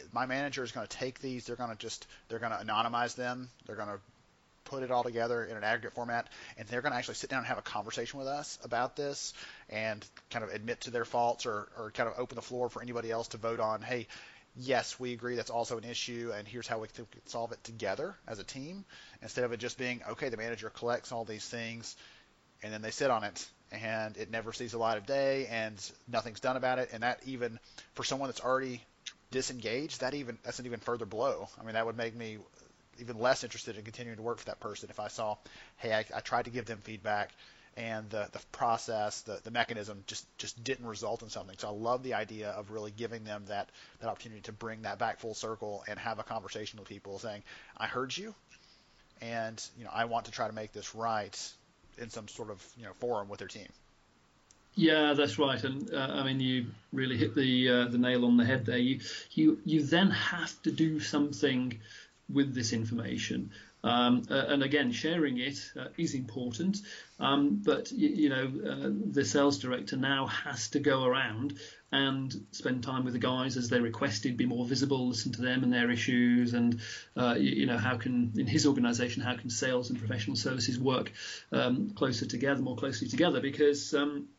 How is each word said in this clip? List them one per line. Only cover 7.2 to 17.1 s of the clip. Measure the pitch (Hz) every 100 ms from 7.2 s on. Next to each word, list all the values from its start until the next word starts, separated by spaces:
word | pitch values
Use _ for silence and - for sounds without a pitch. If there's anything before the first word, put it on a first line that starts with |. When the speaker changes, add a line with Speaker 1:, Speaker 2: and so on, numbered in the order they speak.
| -
Speaker 1:
down | 135
and | 113
have | -
a |
conversation | - 107 104 123 120 139
with | 135
us | 143 147 -
about | 120 120 131 -
this | 143 139 - - - - -
and | 107 110 107 - - -
kind | 117
of | 104
admit | 101 113 113
to | 127
their | 117 113
faults | 120 120 117 120
or, | 104 104 120
or | 107
kind | - 113
of | 120
open | 127 117
the |
floor | - 123 120
for | -
anybody | 120 117 113
else | 113 113
to | 110
vote | 113 117
on, | 110 107
"Hey, | 117 123 110 - - - _ 123
yes, | 127 120 - -
we | 123
agree | 117 123 120
that's | 113
also | 117 113 113
an |
issue, | 117 113 123 117 117 104
and | 104
here's | 120 -
how | 113
we | 110
think | - 110